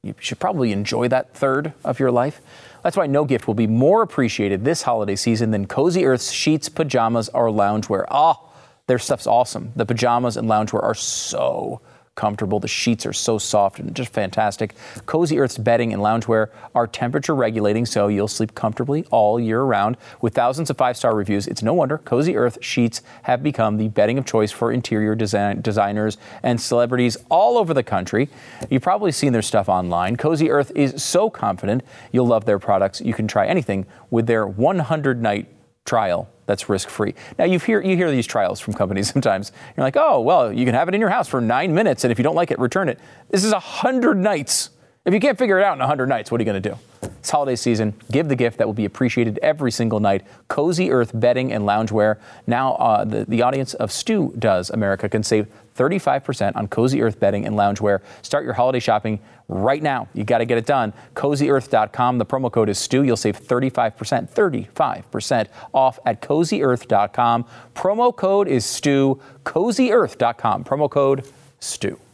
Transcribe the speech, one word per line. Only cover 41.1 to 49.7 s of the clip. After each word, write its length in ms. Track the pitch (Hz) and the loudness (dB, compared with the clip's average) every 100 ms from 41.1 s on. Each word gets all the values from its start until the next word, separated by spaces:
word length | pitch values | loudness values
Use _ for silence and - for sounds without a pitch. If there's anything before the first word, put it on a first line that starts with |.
house 180 | 214 - | 0 -2
for 120 | 135 | -2
nine 320 | 113 123 180 | 0 0 2
minutes, 300 | 160 220 123 | 2 2 2
and 80 | 127 | 0
if 60 | 117 | 2
you 60 | |
don't 100 | 139 | 2
like 160 | 165 170 | 2 0
it, 80 | - | 0
return 300 | 127 190 175 | 0 0 -2
it." 100 | - - - _ | -4 -12 -20 _
This 140 | 196 | -2
is 80 | 208 | 0
a 80 | 208 | 0
hundred 580 | - - 247 262 254 208 | -2 -2 0 2 2 2
nights. 520 | 202 175 135 - - _ _ _ | 0 0 -2 -4 -4 _ _ _
If 100 | - | 0
you 40 | 196 | 2
can't 200 | 277 220 | 2 2
figure 200 | 247 190 | 2 4
it 60 | |
out 120 | 196 143 | 2 2
in 40 | |
a 60 | 127 | 0
hundred 220 | 147 131 | 0 0
nights, 220 | 123 104 | 0 -2
what 100 | 117 | -2
are 20 | |
you 40 | 107 | 0
gonna 140 | 98 | -2
do? 160 | 98 - - - | -4 -8 -16 -14
It's 280 | - - - | -14 -10 -2
holiday 260 | 147 139 123 | -2 0 -2
season. 380 | - 110 107 104 - | 0 0 0 -4 -2
Give 180 | 131 160 | -2 0
the 80 | 135 | 0
gift 220 | 120 - | 0 0
that 80 | 110 | -2
will 80 | |
be 100 | 107 | 0
appreciated 540 | 104 - 127 123 113 104 | -4 0 -2 0 -2 0
every 300 | 139 156 135 | 0 0 -2